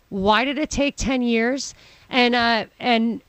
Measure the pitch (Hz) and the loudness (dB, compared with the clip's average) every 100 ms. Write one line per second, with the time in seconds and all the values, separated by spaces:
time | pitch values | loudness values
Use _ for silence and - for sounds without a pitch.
0 | - 196 196 214 262 269 311 247 285 - | -10 -2 2 2 2 -4 -4 -2 -2 -2
1 | 233 262 240 226 233 269 - - - - | -2 0 0 0 0 -2 -8 -16 -20 -20
2 | - 240 240 240 233 226 - - 247 226 | -4 0 2 2 2 0 -4 -6 0 0
3 | 226 208 | 0 -4